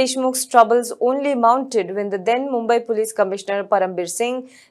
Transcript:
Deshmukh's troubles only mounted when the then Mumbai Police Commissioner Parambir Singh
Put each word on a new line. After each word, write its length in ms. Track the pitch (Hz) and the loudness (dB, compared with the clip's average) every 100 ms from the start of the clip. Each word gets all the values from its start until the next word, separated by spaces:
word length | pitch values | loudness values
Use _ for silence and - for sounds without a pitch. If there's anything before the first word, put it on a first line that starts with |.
Deshmukh's 440 | 254 262 262 254 - | 0 0 -2 -2 2
troubles 460 | 247 220 240 233 - | 4 6 4 0 -2
only 360 | 247 269 285 262 | 0 0 0 2
mounted 600 | 226 254 269 233 175 196 | 4 4 0 -2 -2 -4
when 140 | 202 | -4
the 80 | 196 | -4
then 320 | 185 240 277 | 0 -2 -2
Mumbai 360 | 247 226 233 233 | -2 0 0 0
Police 280 | 220 220 | -4 -2
Commissioner 500 | - 196 196 196 202 | 0 -2 -2 -4 -4
Parambir 460 | 196 202 185 180 175 | 0 0 0 -4 -6
Singh 400 | - 240 254 254 - _ | -4 -4 -6 -10 -18 _